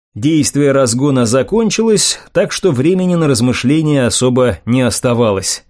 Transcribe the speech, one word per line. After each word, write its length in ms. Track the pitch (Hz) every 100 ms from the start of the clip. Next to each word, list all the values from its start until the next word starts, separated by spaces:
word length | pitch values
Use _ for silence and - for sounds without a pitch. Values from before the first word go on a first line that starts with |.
| _
Действие 580 | 104 135 160 143 143 143
разгона 520 | 139 131 120 147 131
закончилось, 960 | 117 120 - 220 226 - 226 208 - - -
так 200 | - 190
что 180 | - 190
времени 440 | 123 147 185 180
на 140 | 175 156
размышления 800 | 120 123 117 127 156 151 143 120
особо 520 | - 127 127 123 - -
не 160 | 127
оставалось. 840 | 123 - 131 120 117 95 - -